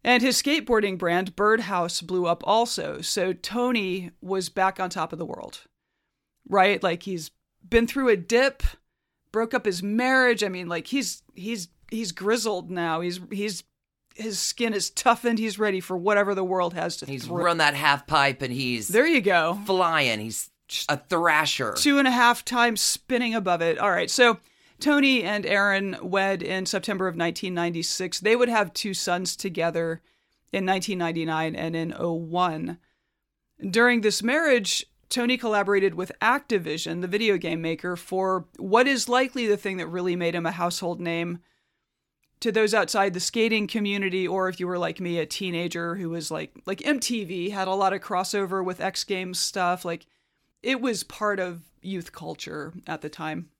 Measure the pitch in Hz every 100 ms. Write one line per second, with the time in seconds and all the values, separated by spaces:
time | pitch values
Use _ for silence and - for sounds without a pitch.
0 | 233 247 254 - 285 311 - 220 202 185
1 | 175 175 185 - 208 226 196 185 175 -
2 | 170 180 170 170 - 220 233 - 151 -
3 | 170 208 190 175 - 220 247 233 190 185
4 | 175 _ 180 190 175 - 190 190 185 185
5 | 160 160 165 - - - _ _ _ _
6 | _ _ _ _ - 196 190 202 185 170
7 | - 175 151 _ _ _ - 233 233 277
8 | 262 208 170 233 269 - - - _ _
9 | _ _ _ 214 226 247 214 175 202 220
10 | 254 262 254 233 208 180 175 170 - 277
11 | 208 - _ - 196 233 175 _ - 220
12 | 214 170 196 233 214 185 170 180 170 160
13 | 175 180 180 196 208 175 - _ _ _
14 | _ - 220 196 - - 233 208 175 -
15 | 254 233 240 233 220 196 214 190 175 185
16 | 185 202 202 196 185 185 175 175 170 -
17 | - 135 147 175 175 165 147 143 151 143
18 | - 156 139 131 131 123 127 120 101 208
19 | 311 302 196 175 160 196 208 185 170 160
20 | 131 107 110 110 - _ _ - - 143
21 | _ 175 170 151 151 - 113 - 294 277
22 | 262 247 240 240 - 247 240 220 - -
23 | - 247 240 226 185 170 165 160 202 175
24 | - - 240 220 _ _ _ _ 285 285
25 | 277 254 180 208 - 196 202 196 196 -
26 | 180 196 196 190 - 185 185 196 202 190
27 | 185 170 170 170 190 180 170 170 160 -
28 | 185 - 208 240 240 226 196 - 208 185
29 | - 175 185 - 196 160 165 165 165 165
30 | _ _ _ _ _ 196 185 190 180 180
31 | 170 165 160 160 160 - 165 165 165 -
32 | 170 170 165 175 180 156 165 170 _ _
33 | _ _ _ _ _ _ 190 190 240 240
34 | 214 202 226 294 320 240 190 - - _
35 | _ 247 240 254 233 208 196 202 190 170
36 | 185 - 214 277 - 208 160 160 165 170
37 | 180 208 220 185 175 160 165 165 180 175
38 | - 190 190 185 - - 190 220 262 262
39 | 240 247 262 262 226 202 202 185 165 180
40 | 180 180 170 170 165 170 175 - 175 175
41 | 175 170 170 175 _ _ _ _ _ _
42 | _ _ _ _ 233 220 220 214 180 214
43 | 196 180 - 233 220 220 202 226 208 202
44 | 190 185 180 190 185 180 180 180 170 160
45 | 175 170 156 - 190 170 175 170 170 190
46 | 170 165 156 156 156 - - 190 - 285
47 | - 233 180 185 175 202 185 190 190 196
48 | - 190 196 208 190 190 180 180 185 -
49 | - 190 185 180 - 202 175 180 175 170
50 | _ _ _ _ _ _ - 262 254 214
51 | - - 214 196 180 170 _ _ 180 190
52 | 170 - 156 165 160 156 151 175 - 160
53 | 151 147 156 156 170